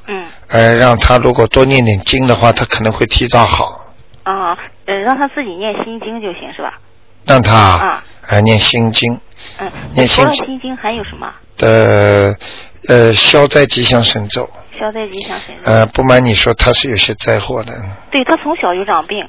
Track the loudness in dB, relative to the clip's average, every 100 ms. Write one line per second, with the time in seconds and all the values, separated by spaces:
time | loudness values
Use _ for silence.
0 | -8 -12 -12 -18 -2 2 4 4 4 4
1 | 4 4 2 2 2 2 2 2 2 0
2 | 0 0 2 2 2 2 -2 -2 -2 -2
3 | 0 0 2 2 2 0 -4 -8 -20 -20
4 | -20 -12 -6 -4 -4 -6 -10 -14 -8 -4
5 | -2 -2 -4 -6 -10 -8 -8 -6 -8 -10
6 | -12 -10 -10 -12 -14 -12 -12 -12 -20 -20
7 | -20 -6 2 2 4 4 4 2 0 -4
8 | -10 -16 -2 2 4 2 2 0 0 0
9 | -2 -4 -12 -20 -20 -14 -14 -12 -6 0
10 | 2 2 2 0 -6 -10 -10 -8 -8 -6
11 | -10 -14 -16 -16 -18 -2 2 4 4 4
12 | 4 4 2 -2 -10 -18 -20 -8 2 4
13 | 4 4 2 4 4 4 2 0 0 2
14 | 2 -2 -4 -6 -8 -12 -20 -10 -10 -8
15 | -10 -12 -12 -12 -14 -8 0 2 2 0
16 | 4 4 4 0 0 0 0 0 0 -2
17 | -2 -2 -2 -2 -2 -8 -10 -12 -14 -16
18 | -6 -4 -2 -2 -2 -4 -2 -4 -2 -4
19 | -4 -10